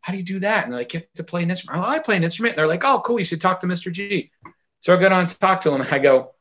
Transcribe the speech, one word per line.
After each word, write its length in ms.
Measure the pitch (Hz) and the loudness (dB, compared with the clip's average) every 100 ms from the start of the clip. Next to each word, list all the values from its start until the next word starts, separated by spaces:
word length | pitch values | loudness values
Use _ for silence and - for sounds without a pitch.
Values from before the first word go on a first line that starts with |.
"How 100 | - | -8
do 60 | 190 | -8
you 80 | 180 | -8
do 140 | 190 | -4
that?" 240 | 202 214 | 0 -2
And 100 | 123 | -2
they're 60 | 123 | -8
like, 140 | 120 | -6
"You 80 | 165 | -8
have 120 | - - | -12 -14
to 80 | |
play 200 | 165 175 | -8 -4
an 80 | 170 | -2
instrument." 320 | 180 - 165 | -4 -6 -4
"Oh, 40 | 202 | -2
I 120 | 311 | -2
play 180 | 311 202 | 0 0
an 60 | |
instrument." 300 | 165 175 226 | 0 -2 -4
And 60 | 160 | 0
they're 80 | 156 | 0
like, 160 | 170 | 2
"Oh, 160 | 262 254 | 2 2
cool. 180 | 254 240 | 0 -2
You 60 | 180 | -2
should 160 | 160 | -2
talk 200 | 185 185 | 0 0
to 60 | 180 | -4
Mister 240 | 175 190 | -4 -6
G." 400 | 175 202 196 - _ - _ _ _ | -8 -4 -4 -6 _ -20 _ _ _
So 100 | - | 2
I 80 | 180 | 4
go 80 | 190 | 6
and 320 | 185 175 - | 4 0 0
talk 220 | 190 185 | 0 2
to 100 | 160 | 2
him, 100 | 139 | 0
and 100 | 131 | 0
I 80 | 139 | 2
go 340 | 139 131 123 _ | 6 4 2 _